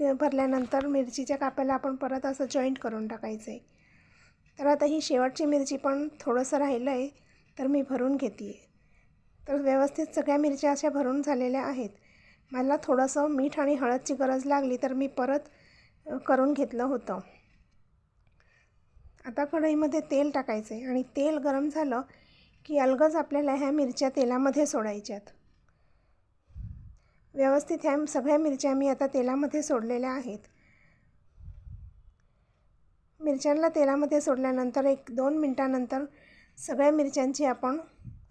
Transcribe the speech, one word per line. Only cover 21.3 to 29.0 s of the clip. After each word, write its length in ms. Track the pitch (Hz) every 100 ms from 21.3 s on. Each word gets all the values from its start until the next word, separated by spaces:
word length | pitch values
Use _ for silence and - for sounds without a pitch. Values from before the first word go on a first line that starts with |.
| 302
गरम 300 | 285 269 294
झालं 340 | 302 294 240 277 - _ _ _ _
की 140 | - 294
अलगद 380 | 262 262 311 320
आपल्याला 380 | 285 285 285
ह्या 160 | 269 277
मिरच्या 380 | 302 262 240 269
तेलामध्ये 580 | 277 240 254 269 269 294
सोडायच्यात. 540 | 233 214 208 208 202 - - _ _ _ _ _ _ _ _ _ _ _ - - - - - _ _ _
व्यवस्थित 440 | 277 269 277 285 330
ह्या 240 | 311 285 302
सगळ्या 300 | 302 262 302
मिरच्या 360 | 311 269 285
मी 140 | 269 277
आता 180 | 269